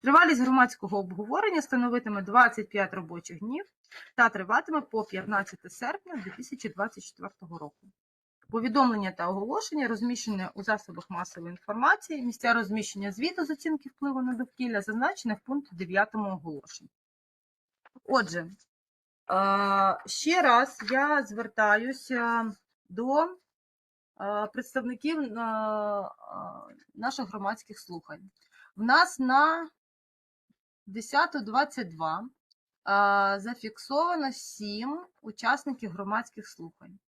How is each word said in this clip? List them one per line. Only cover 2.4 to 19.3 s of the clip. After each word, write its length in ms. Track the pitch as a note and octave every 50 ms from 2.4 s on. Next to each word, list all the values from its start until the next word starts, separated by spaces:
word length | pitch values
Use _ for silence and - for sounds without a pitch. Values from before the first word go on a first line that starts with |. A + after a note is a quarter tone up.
| B3 A#3 A#3 - G#3+ -
п'ять 240 | - G#3 G3 F#3+ F#3
робочих 460 | F#3+ F3 D#3+ E3+ E3+ - - F3 D#3
днів 260 | G3 A3 C4 E4 G4+ _ _ _ _ _ - - - - _
та 140 | - B3 -
триватиме 520 | - G3+ F#3+ F3 A3+ C#4 D#4+ - D#4 D4+
по 220 | - - - A3 G#3+
п'ятнадцяте 680 | G#3+ - F#3+ F#3 G3 G#3+ G3 G3 - - - _ F3+
серпня 460 | - - B3 B3+ D#4+ G4+ _ F4+ F4
дві 160 | C4 F#3 F#3+
тисячі 380 | - - B3+ - C#4+ - - G#3+
двадцять 340 | D3 F#3 G3+ A#3 - - -
четвертого 540 | - _ _ F3 G3+ _ _ F#3+ E3 E3+ E3+
року. 300 | D#3 D3 _ _ _ G3 _ _ _ _ _ _ _ _ _ _ _ _
Повідомлення 600 | - A3+ A3+ B3+ A3 C#4 C4 B3 A3+ G#3 G3 F#3
та 160 | F3+ - E3+ F3
оголошення 600 | F#3+ G3 G3+ A#3 D4 G#4 A4 - D#4+ D4+ C4 A3+
розміщені 600 | A3+ G3+ A#3 A#3+ B3 A3+ - A3 G#3 F#3+ F#3 F#3 -
у 100 | - G3
засобах 460 | A3 G#3+ G#3 - - E3+ E3+ F3 _
масової 420 | F#3 F3 F#3 - - F3+ E3 E3+
інформації. 760 | F3 F3+ _ - G#3 A3+ B3+ D#4 G4 G#4+ - - D#4+ D4 B3
Місця 280 | A#3+ A3+ - - A#3+ A#3
розміщення 580 | A#3 A3+ F#3 G#3 A3 G#3 - - G3+ G3 G3+
звіту 340 | F#3+ G3+ B3+ F4 F4+ F#4 E4
з 40 | -
оцінки 400 | D#4+ - - D#4+ D#4 C#4+ _ C4+
впливу 320 | _ _ C#4+ C#4+ C4+ C4
на 120 | B3+ B3+ B3
довкілля 480 | A3+ B3+ B3 _ _ B3+ A#3+ A3+ G3+
зазначені 520 | G3 G#3+ G#3+ A3+ B3+ D#4+ G4 - - A#3 G#3+
в 60 | G3+
пункті 360 | _ - C4+ C#4+ C#4+ _ F#3
дев'ятому 540 | E3+ F#3+ E3+ F#3 G3 G#3 G#3+ - A3 G#3 G3+
оголошення. 600 | F#3+ E3+ C#3 E3 D3+ C#3 - - - - - - _ _ _ _ _ _ _ _ _ _ _ _ _ _ _ _ _ _ _ - _ - _
Отже, 340 | - C4 C4 G#3+ F#3 E3 F3
е, 1600 | E3 E3 G3 _ _ _ _ _ _ _ _ _ _ _ _ _ _ -